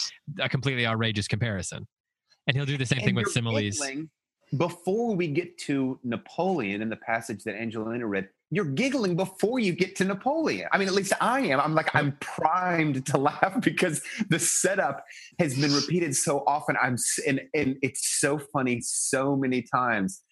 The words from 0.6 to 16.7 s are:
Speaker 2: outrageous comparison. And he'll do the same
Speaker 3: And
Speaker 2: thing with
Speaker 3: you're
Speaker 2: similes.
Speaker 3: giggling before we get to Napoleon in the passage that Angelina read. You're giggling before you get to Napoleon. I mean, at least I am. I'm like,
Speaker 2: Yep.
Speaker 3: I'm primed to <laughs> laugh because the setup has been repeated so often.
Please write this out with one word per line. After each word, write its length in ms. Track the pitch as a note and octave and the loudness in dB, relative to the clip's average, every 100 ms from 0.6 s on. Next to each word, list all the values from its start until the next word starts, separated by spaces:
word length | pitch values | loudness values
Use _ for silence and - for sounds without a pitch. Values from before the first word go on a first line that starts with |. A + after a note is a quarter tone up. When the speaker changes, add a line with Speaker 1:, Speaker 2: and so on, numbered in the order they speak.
| C#3 B2 A#2 | 0 0 2
Speaker 2:
outrageous 420 | A2+ A2+ G#2 - | 2 0 0 -2
comparison. 580 | A2 A#2 G2 - D#2+ G#2+ _ _ _ _ _ - | -2 -2 -2 -6 -10 -14 _ _ _ _ _ -4
And 100 | C3 | -2
he'll 100 | C#3 | 0
do 100 | C#3+ | -2
the 80 | B2+ | 0
same 120 | C3+ | 2
Speaker 3:
And 80 | - | 2
Speaker 2:
thing 80 | |
with 120 | G#2+ G#2+ | 2 2
Speaker 3:
you're 60 | |
Speaker 2:
similes. 300 | B2+ A#2 A2 G#2 G#2 | 0 0 0 0 -2
Speaker 3:
giggling 320 | C#3 C#3 D#3+ _ _ _ - C#3 | -4 -6 -10 _ _ _ -6 -2
before 600 | E3+ E3+ - G#3+ A#3 F#3 | -2 -2 -2 0 0 0
we 100 | F3 | 0
get 300 | C#3+ F3+ - | -2 -4 -6
to 400 | - C#3 C3 C3 | -4 0 0 -4
Napoleon 760 | B2 A2+ - - F3+ F3 G2+ G2+ | -6 -6 -6 -4 -2 0 0 -2
in 60 | A2+ | -4
the 60 | G#2+ | -6
passage 460 | - A2+ A2+ G#2 | -4 -4 -4 -8
that 120 | A2 G2+ | -8 -6
Angelina 500 | A2+ A2 G#2+ A#2+ A2+ | -6 -6 -6 -4 -2
read. 220 | G2 F#2+ _ - | -2 -4 _ -6
You're 160 | E3 E3 | -2 -2
giggling 500 | C3+ C4 C4+ G3 F3 | 0 0 0 0 0
before 420 | F#3+ - G3+ B3+ | -2 0 0 2
you 140 | G3+ | 0
get 240 | - F#3 - | 0 0 0
to 80 | |
Napoleon. 640 | F#3+ G3 B3 D#4+ C#4+ G2+ E2+ | -2 0 0 0 0 0 2
I 80 | F3+ | 2
mean, 80 | F#3+ | 4
at 80 | |
least 200 | F#3+ F#3+ F#3 | 2 2 2
I 200 | G3 C4 | 2 2
am. 180 | G#3+ C3+ | 2 4
I'm 160 | D3+ | 4
like, 120 | D#3+ D3+ | 2 2
Speaker 2:
Yep. 80 | D3+ | 2
Speaker 3:
I'm 160 | C#3+ C#3+ | 2 -2
primed 840 | - - D#3 F3+ F3+ E3+ D#3 C3 C3 | -8 -2 0 2 2 2 2 0 2
to 100 | C#3 | 2
<laughs> 0 | |
laugh 420 | C#3+ - F#3+ A#3+ | 2 4 2 4
because 400 | E3 D3+ F#3 C#3+ - - G#3 | 2 4 2 0 -6 -6 -2
the 100 | D#3 | 0
setup 680 | - - F3+ G3 D#3 C#3 - - - - | 2 2 2 2 0 -2 -10 -18 -10 0
has 180 | E3 C3 | 0 2
been 140 | D3 | 2
repeated 400 | C#3+ - F3 E3 | 2 2 0 2
so 300 | C3+ - C#3+ - | 0 0 2 2
often. 300 | D3 D3+ | 0 0